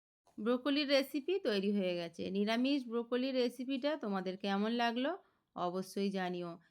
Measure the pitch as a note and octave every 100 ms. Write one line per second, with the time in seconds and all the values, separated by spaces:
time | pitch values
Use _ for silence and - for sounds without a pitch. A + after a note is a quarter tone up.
0 | _ _ _ - G#3+ B3 C#4+ C#4 C#4 C#4
1 | C4+ D4+ D4+ F#4+ C4 G3+ G3 G3+ F3+ F3
2 | F3 - F#3 G3 G#3 A#3 C4 C#4+ A#3+ A#3
3 | A#3 B3 C4+ B3+ A#3+ B3 B3+ C#4 C#4+ D#4
4 | A3 F#3+ F#3 F#3+ G3+ G3 G#3+ A#3+ A#3 A#3
5 | C#4 F#4+ _ _ _ - F3 F#3 F#3+ G3
6 | G3+ G3 F3+ F3+ F3 E3+ _